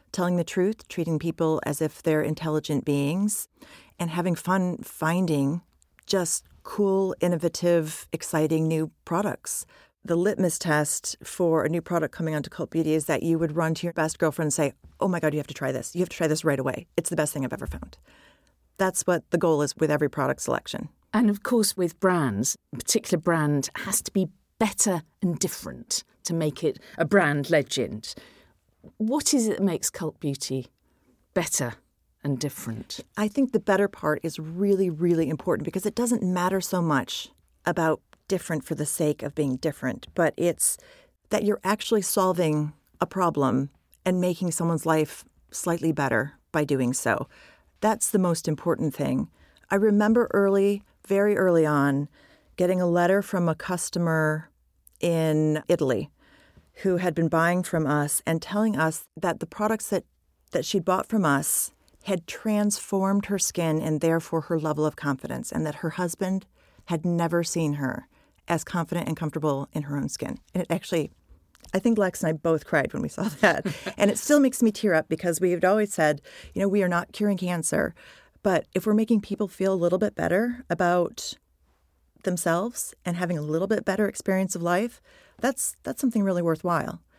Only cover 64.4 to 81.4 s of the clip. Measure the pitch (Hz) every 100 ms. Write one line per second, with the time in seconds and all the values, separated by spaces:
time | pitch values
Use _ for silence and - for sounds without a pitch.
64.4 | - 165 156 151 151 - 147 131 131 131
65.4 | - - 156 147 165 170 180 - 185 190
66.4 | - _ _ _ - 165 175 170 170 170
67.4 | 165 175 156 147 135 - - _ _ _
68.4 | - 165 - 180 156 175 170 160 156 151
69.4 | 151 139 143 156 147 143 139 - - -
70.4 | _ 185 170 190 - 175 143 _ _ -
71.4 | _ _ - 190 240 214 185 - 165 160
72.4 | 165 160 - 156 - - - - 208 147
73.4 | 202 - 190 - - - 208 - - 294
74.4 | 269 - 226 208 208 160 - 160 180 160
75.4 | 180 175 180 214 208 - 156 147 - -
76.4 | - - 196 208 185 175 - - 208 190
77.4 | 180 175 165 - - - - - _ _
78.4 | 208 175 - 180 214 214 214 226 - 202
79.4 | 202 - 190 190 170 180 214 - 165 180
80.4 | 240 240 - 175 175 180 175 - - -